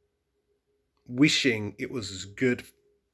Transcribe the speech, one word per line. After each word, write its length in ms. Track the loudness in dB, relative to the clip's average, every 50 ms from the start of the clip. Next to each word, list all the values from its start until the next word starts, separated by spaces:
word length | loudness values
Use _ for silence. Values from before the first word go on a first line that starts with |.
| _ _ _ _ _ _ _ _ _ _ _ _ _ _ _ _ _ _ _ _ _ -8
wishing 680 | 2 4 4 6 6 4 2 2 0 0 -2 -6 -8 -8
it 100 | -10 -8
was 220 | -8 -8 -8 -8
as 140 | -10 -12 -12
good, 400 | -14 -6 0 2 2 2 0 -4 -10 -18 _ _ _ _ _ _ _